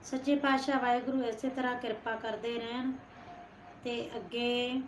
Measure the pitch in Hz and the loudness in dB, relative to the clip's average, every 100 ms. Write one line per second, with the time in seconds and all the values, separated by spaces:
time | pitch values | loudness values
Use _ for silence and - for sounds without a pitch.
0 | - 262 269 285 285 269 277 269 247 240 | -4 -2 4 4 6 4 4 2 4 4
1 | 247 262 233 226 262 262 254 240 226 214 | 4 2 0 0 -2 0 0 0 -2 -2
2 | 233 220 226 214 233 233 233 240 262 262 | -2 -2 -2 -2 -2 -2 -2 -2 -2 -4
3 | - - - - - - - - 247 240 | -8 -18 -16 -16 -16 -18 -18 -10 -4 -4
4 | - - 185 240 240 240 247 262 | -4 -6 -4 0 2 2 2 0